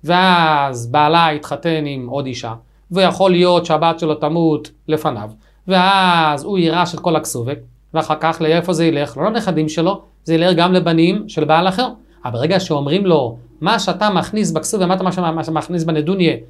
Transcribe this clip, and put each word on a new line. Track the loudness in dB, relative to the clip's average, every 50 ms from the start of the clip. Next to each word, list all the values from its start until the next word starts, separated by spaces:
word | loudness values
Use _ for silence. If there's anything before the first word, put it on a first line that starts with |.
| -2
ואז | 0 2 4 4 4 4 4 4 4 2 2 0 -2 -4 -6 -8
בעלה | 0 2 4 4 6 6 4 4 4 0
יתחתן | -2 -6 -8 -10 -4 -2 -2 -2 -2 -2
עם | -4 -6 -8 -8
עוד | -6 -6 -6 -6
אישה, | -6 -8 -8 -10 -10 -12 -12 _ _ _ _ _ _
ויכול | -2 2 2 2 2 2 2 4
להיות | 4 4 4 4 4 2 2
שהבת | 2 0 2 2 0 0 0
שלו | -2 -4 -2
תמות | -2 -2 -2 0 2 2 2 0 0 -4 -10 -20 _ _
לפניו, | -4 -4 -2 -2 -4 -4 -4 -10 -12 -14 -20 _ _ _ _ _
ואז | 0 0 2 4 4 2 2 2 2 2 2 2 0 0 -2 -4
הוא | -4 -2
יירש | 0 0 2 2 0 -2 -2 -4
את | -4
כל | -2 0 0
הכסובה, | 0 -2 -4 -8 -6 -6 -6 -8 -10 -12 -20 -20 _ _ _ -4
ואחר | -4 -2 -2 -4 -2
כך | -2 -2 -2 0
לאיפה | 0 2 2 2 0 0 0
זה | 2 2
ילך? | 2 2 0 -4 -4 -4
לא | -4 -4
לנכדים | -2 -2 -2 -4 -2 -2 -2 -2 -2
שלו, | -2 0 0 0 0 -2 -8 _ _ _ _
זה | 0 0
ילך | 2 4 2 2
גם | 4 4 4 4
לבנים | 2 2 2 2 4 4 2 2 -2 -6 -6
של | -4 -2 2
בעל | 2 2 2 2
אחר. | 0 0 -2 -4 -4 -6 -14 -20 _ _ _ -10
אבל | -6 -4
ברגע | -2 0 0 0 0
שאומרים | 0 0 -2 -2 0 0 0 0 2
לו, | 4 2 2 2 0 -6 -10 -20 -20 -14 -6
"מה | -2 -2 -2 0
שאתה | -2 -4 -2 0 -2 0
מכניס | 0 0 -2 -2 -2 -2 -2 -2
בכסובה, | -2 -4 -4 -4 -2 -2 0
מה | 0 0
אתה, | 0 -2
מה | -2 -2 -2 -2 -2 -2 -4 -4
שאתה | -4
מכניס | -4 -4 -4 -4 -4 -4 -2
בנדוניה, | 0 -2 0 0 0 0 2 2 0 0 -2 -8